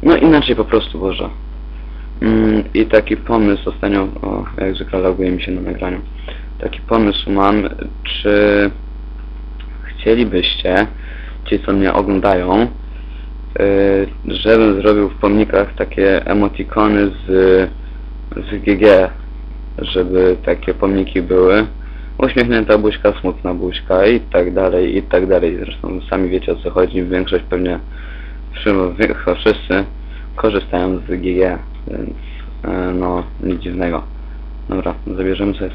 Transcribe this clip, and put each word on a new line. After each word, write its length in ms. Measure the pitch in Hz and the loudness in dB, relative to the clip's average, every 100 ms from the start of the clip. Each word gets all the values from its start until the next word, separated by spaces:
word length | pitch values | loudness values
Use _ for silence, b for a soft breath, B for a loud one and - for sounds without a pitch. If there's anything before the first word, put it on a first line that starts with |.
No 140 | 151 165 | 6 6
inaczej 380 | 160 156 135 117 | 8 6 4 0
po 100 | 104 | 2
prostu, 340 | 113 - 80 | 2 0 -4
Boże. 300 | 95 90 92 - - - - B B B B - | -2 -2 -6 -8 -12 -12 -12 B B B B -2
Mm, 420 | 110 110 110 107 101 | 2 4 4 2 2
i 120 | 110 110 | 0 4
taki 320 | 110 - 107 | 4 4 -4
pomysł 520 | - 117 104 98 - | 0 2 4 2 -2
ostatnio, 380 | - 101 101 98 - | -4 0 0 0 -4
o, 240 | 101 98 101 - | -6 -6 -6 -4
jak 180 | 95 92 | -4 -4
zwykle 240 | - 95 | -4 0
loguje 320 | 92 92 92 | 0 0 0
mi 100 | 90 | -2
się 100 | - | -4
na 100 | 92 | -6
nagraniu. 400 | 92 87 92 90 - B B B B - | -6 -6 -6 -6 -8 B B B B -8
Taki 220 | - - | -8 -8
pomysł 500 | - 113 107 98 - | -2 2 2 0 -2
mam, 380 | 98 98 104 95 - - - | 2 2 2 0 -6 -10 -10
czy 680 | - - 104 104 104 101 101 - - - - - - - - - - - | -10 -4 0 4 4 4 2 -2 -12 -12 -12 -12 -12 -12 -12 -12 -12 -12
chcielibyście, 1040 | - - 110 117 117 92 85 - - 92 107 B B B B B - | -12 -6 2 4 4 2 0 -2 2 2 2 B B B B B -4
ci 140 | 101 | -2
co 140 | - | 0
mnie 200 | 98 98 | 2 2
oglądają, 760 | - 98 98 101 92 90 98 120 - B B B B B B - - | 2 2 2 4 2 4 2 2 -2 B B B B B B -10 0
y, 480 | 98 98 98 98 98 - 82 | 2 4 4 2 0 -4 -8
żebym 540 | 92 107 113 110 98 | -2 4 6 6 4
zrobił 280 | 104 104 101 | 4 4 2
w 60 | - | 2
pomnikach 580 | 104 104 101 98 98 | 2 4 4 2 0
takie 520 | - 98 - 98 95 - | -2 -4 2 4 2 2
emotikony 840 | 101 98 - - 110 107 104 101 92 - | 0 0 -2 -6 2 2 4 2 -2 0
z, 0 | 95 92 92 92 - B B B - - - 95 | 4 6 6 4 -4 B B B -12 -10 -10 -8
z 120 | 101 | -6
G 120 | 98 98 | 0 6
G, 340 | 107 92 92 - - - - - - - | 8 8 6 -2 -12 -12 -12 -12 -12 -10
żeby 600 | - 92 90 92 92 90 - | -4 -2 2 4 4 4 0
takie 280 | 87 - | -2 -2
pomniki 480 | 90 98 98 92 95 | 0 2 2 0 -2
były. 460 | 87 92 92 101 110 - B B B - | 2 4 6 4 2 -6 B B B -2
Uśmiechnięta 600 | 131 127 120 117 110 107 | 0 2 2 2 4 4
buźka, 360 | 107 104 104 101 | 4 2 0 0
smutna 320 | 92 90 90 | -4 -4 -4
buźka 520 | 90 90 90 - 92 101 | -4 -4 -6 0 4 4
i 140 | 120 | 4
tak 340 | - 90 90 | 2 0 2
dalej, 440 | 90 95 90 90 98 | 2 2 2 2 0
i 40 | |
tak 260 | - 90 92 | 0 0 4
dalej. 300 | 92 87 90 | 2 2 -2
Zresztą 440 | 98 - - 90 - | -8 -8 -8 -8 -4
sami 200 | 95 90 | -2 0
wiecie, 220 | 90 92 | -2 -2
o 40 | 87 | -4
co 160 | 90 | -2
chodzi. 320 | 90 90 76 | 0 0 0
Większość 400 | 90 92 92 92 - | -2 -2 0 -2 -2
pewnie, 300 | 90 90 85 - B B B B B - | -2 -2 -4 -8 B B B B B -14
wszy-, 220 | - - | -6 0
wy-, 400 | 98 92 87 107 | 2 0 0 0
chyba 220 | - - 87 | 0 -2 2
wszyscy 500 | 110 104 - 92 98 - B B B - | 2 2 0 0 -2 -8 B B B -2
korzystają 640 | 110 101 - 87 90 92 | 0 0 -2 -2 0 -2
z 100 | - | -4
G 100 | 92 | -4
G, 400 | 90 90 92 85 - - - | -2 2 2 0 -8 -12 -10
więc, 220 | - - - B B B - | -8 -8 -10 B B B -10
e, 300 | - 92 90 | -6 -4 -2
no, 300 | 90 90 90 87 - | -2 -2 -4 -6 -8
nic 180 | 92 90 | -6 -4
dziwnego. 420 | 92 90 87 82 - - B B - - - | -6 -4 -2 -4 -6 -12 B B -14 -14 -8
Dobra, 260 | 95 87 90 - 92 | -4 -4 -6 -8 -4
zabierzemy 360 | 95 95 101 | -2 -2 -2
sobie 180 | 98 95 | -4 -8